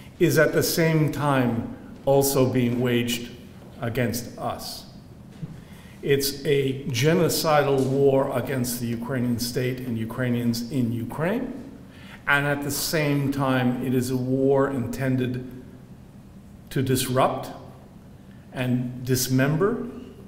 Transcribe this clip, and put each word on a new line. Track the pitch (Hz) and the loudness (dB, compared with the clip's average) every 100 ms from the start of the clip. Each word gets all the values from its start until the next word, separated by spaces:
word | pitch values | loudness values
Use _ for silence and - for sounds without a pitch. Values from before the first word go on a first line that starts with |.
| - - | -10 0
is | 160 139 | 4 4
at | 147 | 4
the | 175 | 2
same | - - 165 160 143 | 0 2 2 4 2
time | - 147 135 120 113 - - - - - | 0 0 2 2 0 -4 -10 -16 -6 2
also | 139 139 139 127 | 4 4 4 2
being | 127 120 120 | 4 2 2
waged | 123 120 120 - - - - - - - | 2 2 0 -4 -6 -16 -20 -20 -18 -8
against | 120 117 120 98 - - | -4 -2 -2 -2 -8 -8
us. | 135 95 - - - - - - - - - - - - - - | -8 -8 -10 -14 -16 -20 -20 -20 -18 -14 -14 -14 -18 -20 -20 -6
It's | 170 139 - - 165 | 0 2 2 -4 0
a | 139 135 127 - | 2 2 -2 -4
genocidal | 117 147 180 160 - 165 151 139 135 127 | 2 4 4 2 2 4 4 4 2 2
war | 135 139 135 139 131 | 4 6 6 2 -2
against | 117 131 120 - | -2 -2 -2 -2
the | 117 | -4
Ukrainian | 117 - 135 120 113 | -4 -4 -2 0 0
state | - 139 127 127 | -2 -2 -2 -4
and | 127 110 | -4 -4
Ukrainians | 110 - 123 120 120 117 - | -4 -2 0 0 0 -2 -2
in | 143 117 | -2 0
Ukraine, | 113 - - 165 240 - - - - - - - - - | -2 -4 -2 -2 -2 -4 -8 -14 -18 -20 -20 -18 -6 2
and | 143 143 | 2 4
at | 143 | 0
the | 143 | -2
same | - - 165 147 143 139 | -4 -2 0 2 2 0
time, | 139 135 127 123 120 139 | 0 2 2 2 0 0
it | |
is | 123 120 | 0 0
a | 127 | -2
war | 127 131 135 139 135 | 0 2 4 4 2
intended | 135 113 - 135 127 123 127 - - - - - - - - - - - - - | 0 -4 -2 0 0 0 -4 -8 -14 -16 -20 -20 -20 -20 -20 -20 -20 -20 -20 -6
to | 139 | -2
disrupt | 127 127 - 127 165 - - - - - - - - - - - - | 2 2 2 2 2 0 -8 -14 -16 -20 -20 -20 -20 -20 -20 -20 -12
and | - 127 123 123 - 123 | -4 -2 0 -2 -6 -2
dismember | 127 - 131 139 156 202 240 - - - - | 0 2 2 4 2 0 0 -6 -10 -16 -18